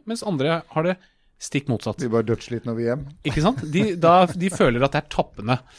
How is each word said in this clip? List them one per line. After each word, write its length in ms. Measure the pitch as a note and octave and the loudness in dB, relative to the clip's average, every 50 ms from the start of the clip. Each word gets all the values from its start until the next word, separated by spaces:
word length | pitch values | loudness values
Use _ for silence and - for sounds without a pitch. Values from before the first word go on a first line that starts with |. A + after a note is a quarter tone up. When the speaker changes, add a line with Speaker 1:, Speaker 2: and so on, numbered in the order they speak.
| - G#3+ | -10 -10
Speaker 1:
mens 180 | A3+ A#3 - | -10 -6 -4
andre 380 | G#3+ F3+ C3+ C3 D3+ E3 D#3+ - - | -4 -2 0 0 0 0 -2 -4 -6
har 160 | - D#3 D#3+ F3+ | -4 -2 -2 -2
det 80 | F#3 - _ _ _ _ _ _ _ _ | -2 -4 _ _ _ _ _ _ _ _
Stikk 260 | - - - C#3 - - | -14 -6 -6 -4 -2 -2
motsatt. 320 | A#2+ G2+ - A2 - - | -4 -2 -2 -6 -6 -4
Speaker 2:
Vi 80 | C#3 A#2 | -4 0
er 60 | A2 | 0
bare 120 | A#2 A2 A2 | 0 0 0
dødsslitne 420 | A#2 - - - A#2+ A2+ - A#2 | -2 -4 -4 -8 -8 -8 -6 -6
når 60 | A2+ A2+ | -6 -4
vi 80 | A#2 | -2
er 80 | A#2 B2 | -2 -2
hjem. 80 | D3 C#3+ C#3 - - - D3+ | -4 -6 -12 -16 -8 -6 -4
Speaker 1:
Ikke 140 | A#2 D#3 D3+ | -2 2 2
sant? 160 | G3+ C4 - - D#3 D3 | 0 0 0 -6 -2 0
De, 80 | F#3 G#3+ G#3+ F3 E3+ | 0 0 0 0 2
da, 140 | E3 E3 F3 F#3 F#3 | 4 6 8 6 6
de 240 | E3+ - F3+ F3 F#3+ | 4 2 -2 -2 -2
føler 360 | F3+ - G3 C3+ A#2 A#2+ C3+ | 0 2 2 2 4 2 0
at 80 | C#3 - | 0 0
det 60 | D3 | -2
er 80 | - - | -4 -2
tappende. 460 | - - - - - - G2+ A2+ B2+ A#2+ - _ _ | -4 -4 -4 -4 -8 -8 -2 -2 -2 -2 -2 _ _